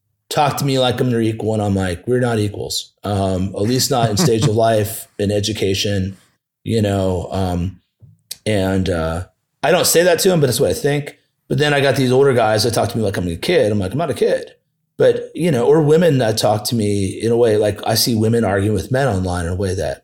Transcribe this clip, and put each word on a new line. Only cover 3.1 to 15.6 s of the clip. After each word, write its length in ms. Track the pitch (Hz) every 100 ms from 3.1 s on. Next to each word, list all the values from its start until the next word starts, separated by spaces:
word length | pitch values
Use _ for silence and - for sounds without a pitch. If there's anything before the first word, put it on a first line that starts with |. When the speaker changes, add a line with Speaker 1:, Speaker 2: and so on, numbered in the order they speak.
| 101 95 90 95
Speaker 1:
at 120 | -
least 300 | 107 127 -
not 180 | 123 117
in 80 | 104
stage 260 | 127 113 139
of 80 | 110
Speaker 2:
<laughs> 120 | 113
Speaker 1:
life, 380 | 110 98 - - -
in 100 | 101
education, 840 | 104 101 101 98 98 107 101 95 95 _ _ _ _
you 180 | 104 113
know? 460 | 101 98 95 90 80
Um, 480 | 92 92 87 92 - _ _ - _ _ - 110
and, 440 | 104 95 95 92
uh, 380 | 85 80 85 - _ _ _
I 80 | 139
don't 140 | 175 127
say 180 | 160
that 140 | 180 165
to 120 | 190
'em, 80 | 175
but 80 | 135
that's 120 | 117
what 120 | 107
I 20 |
think. 440 | - 139 143 147 - _ _ -
But 120 | 139
then 140 | 147 143
I 40 |
got 140 | 135 131
these 160 | 127
older 220 | 127 139
guys 300 | 120 110 110
that 100 | 117
talk 160 | 113 113
to 80 | 117
me 60 |
like 140 | 104 120
I'm 100 | 90
a 80 | 82
kid. 360 | - 180 104
I'm 60 | 104
like, 120 | 92
"I'm 60 | 139
not 100 | 165
a 60 | -
kid." 400 | - - - _ _ _ _ -
But, 320 | 131 120 - -
you 160 | 170
know, 140 | 120